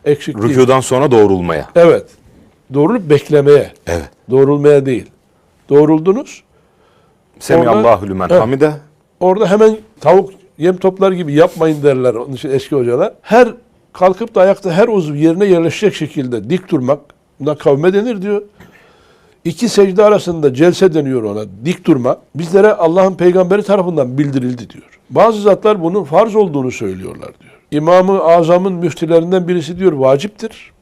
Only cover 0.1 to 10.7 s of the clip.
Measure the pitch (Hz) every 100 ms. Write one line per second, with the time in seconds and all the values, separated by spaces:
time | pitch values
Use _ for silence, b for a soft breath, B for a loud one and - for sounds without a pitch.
0.1 | 147 - 117 117 131 123 131 120 127 147
1.1 | 117 104 95 85 78 - 175 170 113 -
2.1 | _ _ _ _ _ _ 135 160 240 160
3.1 | 143 - 147 143 143 101 - - 85 71
4.1 | _ - 131 135 147 147 143 135 113 92
5.1 | _ _ _ _ _ - 143 151 160 170
6.1 | 220 - - _ _ _ _ _ _ _
7.1 | _ _ _ - 135 120 110 120 101 101
8.1 | 92 90 180 113 135 151 147 _ _ _
9.1 | - 185 190 196 208 220 214 - _ 147
10.1 | 190 196 - _ - 165